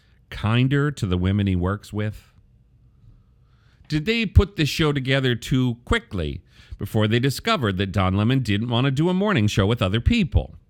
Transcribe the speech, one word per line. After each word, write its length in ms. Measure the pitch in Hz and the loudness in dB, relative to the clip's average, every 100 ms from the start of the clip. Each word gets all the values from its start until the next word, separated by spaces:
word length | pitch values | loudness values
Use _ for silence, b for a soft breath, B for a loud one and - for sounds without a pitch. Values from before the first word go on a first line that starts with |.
| b b _ | b b _
kinder 640 | - 104 117 131 143 147 | -6 0 2 2 2 -2
to 160 | 139 101 | -2 -2
the 100 | 90 | 0
women 300 | 92 104 98 | 2 2 2
he 80 | 90 | 0
works 360 | 90 101 - | -2 -4 -8
with? 400 | 104 107 - - _ _ _ _ _ _ _ - - _ _ _ b b b - | -8 -8 -8 -18 _ _ _ _ _ _ _ -20 -20 _ _ _ b b b -6
Did 180 | 151 151 | -4 0
they 220 | 233 208 | -2 4
put 300 | - 202 - | 4 4 0
this 120 | 147 | -2
show 240 | - 156 | 0 0
together 400 | 143 131 135 131 | 0 0 0 0
too 460 | 113 - 131 127 117 - | -2 -2 0 0 -4 -2
quickly 580 | 233 - 92 76 - B B B B | -2 -2 -6 -6 -8 B B B B
before 300 | 104 110 107 | -4 0 2
they 120 | 117 | 2
discovered 580 | 135 - 226 220 107 92 | 0 -2 -2 0 0 -2
that 140 | 101 | -2
Don 240 | 98 92 95 | 0 0 2
Lemon 260 | 110 135 | 2 0
didn't 280 | 104 101 120 | 0 -2 0
want 160 | 117 139 | 0 0
to 60 | |
do 180 | 131 170 | 0 0
a 40 | |
morning 340 | 185 208 160 104 | 0 0 2 2
show 180 | - 98 | 2 0
with 160 | 117 | 0
other 200 | 92 113 | 0 0
people? 540 | - 233 160 - - - | 2 2 2 0 -2 -10